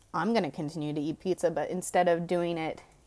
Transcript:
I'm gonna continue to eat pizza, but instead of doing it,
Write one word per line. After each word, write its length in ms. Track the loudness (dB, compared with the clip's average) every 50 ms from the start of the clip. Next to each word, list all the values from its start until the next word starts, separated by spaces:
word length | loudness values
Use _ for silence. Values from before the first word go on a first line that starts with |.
| -12 _ -4
I'm 200 | -2 0 2 2
gonna 180 | 2 2 0
continue 420 | -2 -4 -6 -6 -6 -4 -4 -4 -2
to 80 | -2
eat 180 | -2 -4 -4 -4
pizza, 320 | -2 -2 -2 2 2 0
but 180 | 2 0 -2 -2
instead 380 | -4 -6 -6 0 2 4 6 6
of 200 | 4 4 2 0
doing 300 | 0 0 2 0 -2 -2
it, 240 | -2 -4 -6 -8 -12 -20 _ _ _